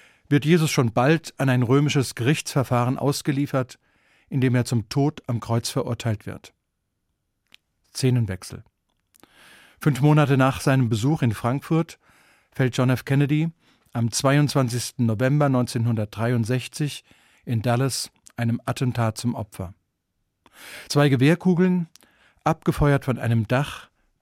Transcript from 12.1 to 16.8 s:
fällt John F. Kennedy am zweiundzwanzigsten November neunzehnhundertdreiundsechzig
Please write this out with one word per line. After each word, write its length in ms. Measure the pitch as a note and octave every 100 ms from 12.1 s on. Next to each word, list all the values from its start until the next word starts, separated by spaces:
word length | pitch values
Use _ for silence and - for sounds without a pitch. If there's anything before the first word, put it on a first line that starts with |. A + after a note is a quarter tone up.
| _ _ _ _
fällt 260 | - C3 B2+
John 140 | B2+
F. 140 | B2 -
Kennedy 440 | C#3 C#3+ D3+ E3 - _ _ _
am 200 | A#2+ A#2
zweiundzwanzigsten 960 | - C#3 C#3+ C#3+ C#3+ B2 A#2+ - - A#2
November 420 | G#2 C3 D3 C#3+
neunzehnhundertdreiundsechzig 1500 | C3 A#2+ B2 A#2 A2+ G#2+ - A#2 B2 A2 B2+ - -